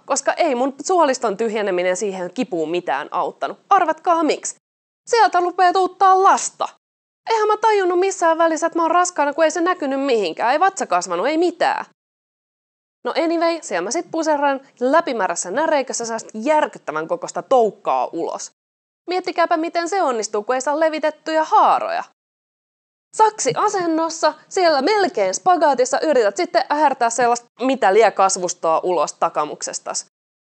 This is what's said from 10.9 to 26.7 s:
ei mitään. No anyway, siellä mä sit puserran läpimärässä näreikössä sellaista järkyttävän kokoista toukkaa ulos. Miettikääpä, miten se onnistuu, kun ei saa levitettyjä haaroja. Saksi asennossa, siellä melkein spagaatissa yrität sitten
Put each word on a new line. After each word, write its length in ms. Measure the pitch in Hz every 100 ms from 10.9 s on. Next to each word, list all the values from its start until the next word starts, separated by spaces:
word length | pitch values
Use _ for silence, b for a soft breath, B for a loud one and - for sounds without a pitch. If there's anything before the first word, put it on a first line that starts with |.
| 180 185 175 226
ei 120 | 311
mitään. 460 | 349 349 147 87 - _ _ _ _ _ _ _ _ _ _ _
No 100 | 247 247
anyway, 340 | 320 330 330 339
siellä 220 | - 175
mä 60 | 180
sit 200 | 285 339
puserran 500 | 330 311 294 285 269 b _
läpimärässä 720 | 247 311 330 233 185 170 180
näreikössä 540 | 220 320 302 254 214
sellaista 260 | 233 226 -
järkyttävän 720 | 220 233 302 294 170 - 151 160
kokoista 340 | 170 175 180
toukkaa 680 | 170 262 220 - 160 131 120
ulos. 380 | 165 127 - - _ _ _ _ _ -
Miettikääpä, 480 | 370 359 339 330 339
miten 320 | 320 339 339
se 140 | 392
onnistuu, 400 | 311 233 208 214
kun 120 | 214
ei 60 | 254
saa 200 | 262 294
levitettyjä 640 | 320 311 302 302 - 311
haaroja. 600 | 311 427 269 147 107 85 - _ _ _ _ _ _ _ _ _ _ -
Saksi 360 | 427 427 269 -
asennossa, 800 | 403 403 339 320 330 320 311 294 b
siellä 340 | 392 339 285
melkein 520 | 285 427 370 - 190
spagaatissa 680 | 190 370 359 311 254 254 269
yrität 360 | 311 269 208 269
sitten 280 | 349 339 -